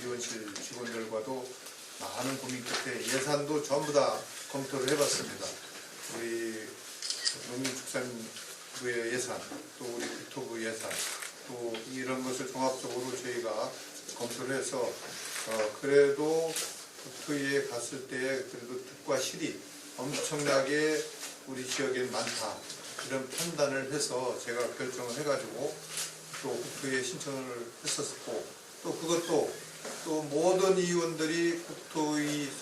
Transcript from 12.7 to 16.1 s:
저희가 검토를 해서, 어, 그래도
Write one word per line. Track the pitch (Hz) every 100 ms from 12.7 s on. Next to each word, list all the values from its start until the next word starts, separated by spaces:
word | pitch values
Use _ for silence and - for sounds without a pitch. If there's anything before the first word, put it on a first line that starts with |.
| - 113 120 127 -
저희가 | 123 117 - 131 123 - - - - -
검토를 | 120 120 131 135
해서, | 110 131
어, | 120 - - - - - 113 110 107 -
그래도 | 139 143 139